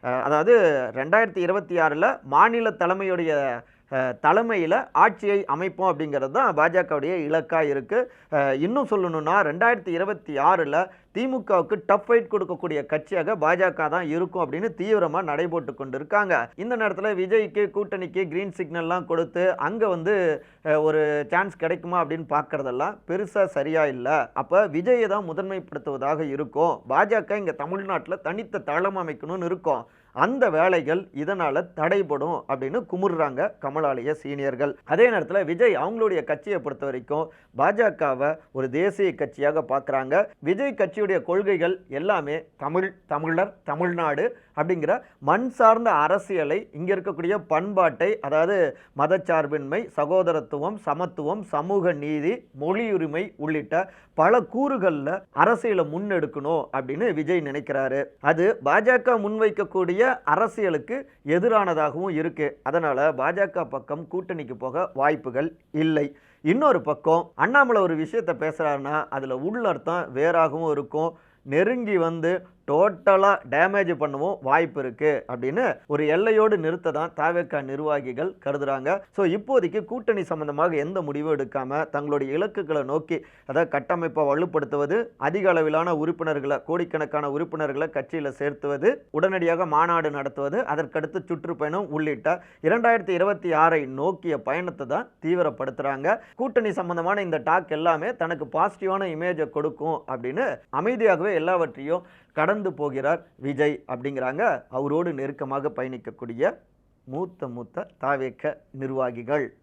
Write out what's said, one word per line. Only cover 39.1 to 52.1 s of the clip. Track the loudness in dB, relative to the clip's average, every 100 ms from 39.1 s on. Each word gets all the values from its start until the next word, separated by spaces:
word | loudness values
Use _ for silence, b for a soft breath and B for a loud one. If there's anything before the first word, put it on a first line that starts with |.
கட்சியாக | 0 -6 0 0 0
பார்க்கறாங்க. | -2 -4 0 -2 2 0 0 -4
விஜய் | -2 0 -2
கட்சியுடைய | 0 -2 0 0 0
கொள்கைகள் | 0 0 2 0 0 -2 -6
எல்லாமே | -6 0 -2 -2 -6 -8 _
தமிழ், | -4 -2 -2 -6 _
தமிழர், | -4 0 0 0 -4
தமிழ்நாடு | -8 -2 -2 0 -2 0 -2 -4 B -4
அப்படிங்கிற | -2 0 0 0 B B
மண் | 2 2 2
சார்ந்த | 6 6 8 4
அரசியலை, | 4 4 2 0 -2 0 -2 -4
இங்க | -8 -2
இருக்கக்கூடிய | -2 -2 -4 -2 -2 0
பண்பாட்டை, | 0 2 2 2 4 0 0
அதாவது | 0 2 2 4 2 B B -2
மதச்சார்பின்மை, | 2 2 2 0 0 -4 -4 -6 -4 -4
சகோதரத்துவம், | 0 2 2 0 -2 -6 -6
சமத்துவம், | -6 -4 -4 -4 -4 -6 -6
சமூக | -4 -4 0 0 0
நீதி, | -2 -4